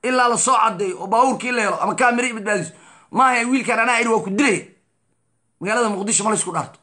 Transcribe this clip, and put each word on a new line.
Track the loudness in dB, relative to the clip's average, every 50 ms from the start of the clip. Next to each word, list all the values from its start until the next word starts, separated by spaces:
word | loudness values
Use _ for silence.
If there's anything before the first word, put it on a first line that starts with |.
| -2
Ilaa | 0 2 2 2 2
la | 2 0
soo | 2 2 2
caddeeyo | 2 2 0 0 -2 -4 -6 -6 -8
oo | -6
baabuurkii | 0 2 4 4 4 2 -2 -4 -4 -2
la | 0 0
helo | -2 -2 -2 -2
ama | -4 0
kaamiro | 2 2 2 2 2 -2 -2
i | -4
badbaadiso. | -6 -4 -2 -2 -2 -4 -6 -12 -20 -20 -20 -20 -20 _ _
Maaha | 0 2 4 4 4 2 0 0
wiilkaan | 0 -2 0 0 0 0
anaa | 2 2 2 0
idhi | 2 2
waa | 0 0 0
ku | -2
dilay. | -2 0 2 2 2 0 -4 -10 _ _ _ _ _ _ _ _ _ _ _ _ _ _ _ _ _ _
Magaalada | -6 -2 -2 0 0 0
Muqdisho | -2 -4 -4 -2 -2 0 0
ma | 0
la | 0
isku | -2 -2 -4 -4
dhaarto. | -6 -6 -6 -12 -20